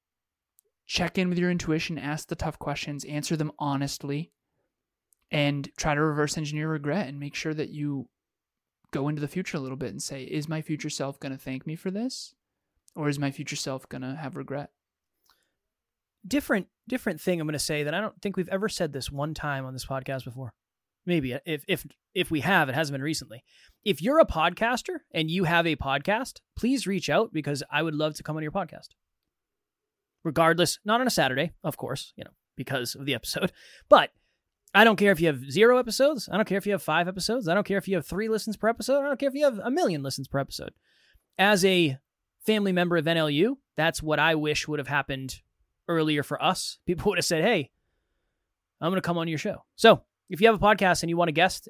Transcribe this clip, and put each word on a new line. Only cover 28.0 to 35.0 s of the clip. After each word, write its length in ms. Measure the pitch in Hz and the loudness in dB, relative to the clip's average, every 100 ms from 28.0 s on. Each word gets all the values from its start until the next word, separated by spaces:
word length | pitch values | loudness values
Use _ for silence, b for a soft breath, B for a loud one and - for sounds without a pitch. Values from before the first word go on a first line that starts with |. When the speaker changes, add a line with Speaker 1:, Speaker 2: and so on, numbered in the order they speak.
| 156 151 | -2 -4
Speaker 2:
to 80 | |
come 140 | - 156 | -8 -6
on 60 | |
your 100 | 151 | -4
podcast. 360 | 185 170 - - _ _ _ _ _ _ _ _ _ _ _ _ _ | -6 -6 -12 -20 _ _ _ _ _ _ _ _ _ _ _ _ _
Regardless, 560 | 165 143 165 165 170 - 202 | -2 4 4 6 2 0 0
not 160 | 226 | 0
on 60 | 254 | 2
a 20 | |
Saturday, 420 | - 139 127 165 - | 2 2 0 -2 -4
of 140 | 156 - | -8 -6
course, 380 | 120 139 - - | -8 -8 -10 -16
you 80 | |
know, 80 | - _ _ - | -18 _ _ -12
because 400 | 135 135 117 139 | -6 -4 -4 -6
of 100 | 139 | -4
the 100 | 127 | -4
episode. 360 | - - 190 B B B - | -4 -4 -4 B B B 6
But 220 | 151 143 _ _ _ _ _ _ | 8 8 _ _ _ _ _ _
I 120 | 190 226 | 6 8
don't 100 | |
care 160 | 202 | 8